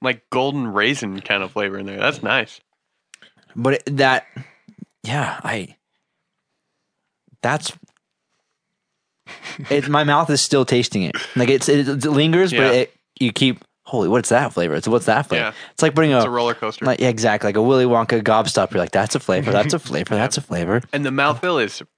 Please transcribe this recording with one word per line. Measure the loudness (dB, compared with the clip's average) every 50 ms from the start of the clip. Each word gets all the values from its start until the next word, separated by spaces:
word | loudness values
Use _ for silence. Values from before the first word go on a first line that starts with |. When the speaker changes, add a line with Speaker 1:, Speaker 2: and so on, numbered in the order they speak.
Speaker 1:
like, | -4 -4 -4 -6 _ _
golden | -2 -2 0 0 -2 -2 -4
raisin | -2 0 0 2 2 0 -2 -4 -8 -8 -10
kind | -4 -4 -4 -2 -2
of | -4
flavor | -4 -4 -4 -4 -4 -8
in | -10
there. | -10 -6 -2
That's | -2 -2 -2 -2
nice. | -4 -2 -2 -2 -2 -4 -12 -20 _ _ _ _ _ _ _ _ _ _ -20 _ -20 _ _ _ _ _ -10
Speaker 2:
But | -4 -2 -2 -2
it, | -2 -4 -6 -2
that, | 2 2 2 2 0 -2 -8 _ -20 -20 -20 _ _ _ -20 _ -20 -20 -20 _ _ -10
yeah, | -6 -4 -4 -4 -6 -8 -8 -8
I, | -8 -8 -8 -10 -12 -18 _ _ _ _ _ _ _ _ _ _ _ _ _ _ _ _ _ _ _ _ _ _ _ _ _ _ _ _ _ _ _ _ _
that's, | -2 -2 -2 -2 -4 -8 -12 -14 -20 _ _ _ _ _ _ _ _ _ _ _ _ _ _ _ _ _ _ _ _ _ _ _ _ _ _ _ _ -20 -20 -18 -16 -16 -14 -14 -4 0
it, | 0 0 2 2
my | 2 2 4
mouth | 4 4 2 2 2
is | 2 0
still | 2 2 2 2 4
tasting | 4 2 2 2 0 -2 -4 -4
it. | -4 -4 -8 -10 -4 -2
Like, | 0 2 4
it's, | 2 2 4
it, | 2 2 2 2
it | 0 -2 -2 -2 0
lingers, | 2 2 4 4 4 4 2 2 2
Speaker 1:
Yeah. | 2 2
Speaker 2:
but | 4 4
it, | 2 0 -2 _ _ _ _ _ -2
you | -2 -2 0
keep, | 2 0 0 0 -2 -10 _ _ _ _
holy, | -4 -2 0 0
what's | 2 2 0 2 2
that | 2 2 2 0 -2
flavor? | -2 -2 0 -2
It's, | -2 0
what's | 0 0 2 2
that | 2 0 0 0
flavor? | -2 -2 -2 -2
Speaker 1:
Yeah. | -4 -8 -10 -18 -16 _
Speaker 2:
It's | 0
like | 0 2 4
putting | 2 2 4 4
a |
Speaker 1:
It's | 4 2
a | 2
roller | 0 0 0 -2 -2
coaster. | -2 -6 -8 -6 -2 -2
Speaker 2:
like, | -2 0 2
yeah, | 0 0
exactly. | 0 2 2 0 0 2 0
Like | 0 0
a | 2 2
Willy | 4 4 4 4
Wonka | 4 2 2 2 0 0 0
gobstopper. | 2 2 2 2 2 2 0 0 -2 0 0
Like, | -2 -2 0
that's | 0 -2 0 0 -2
a | -4
flavor. | -2 -2 -2 0 0 2
That's | 2 2 2 2 0
a | -2
Speaker 1:
<laughs> |
Speaker 2:
flavor. | -4 -6 -6 -6 -4 -2 -2
That's | -2 -2 -2 -2
a | -6
flavor. | -6 -6 -6 -6 -2 -2 -2 -2 -2 -4 -6
Speaker 1:
And | -4 -4
the | -4
mouthfeel | -2 0 0 0 0 -2 -2 -2 0 0 -2
is | -2 -4 -12 -16 -18 _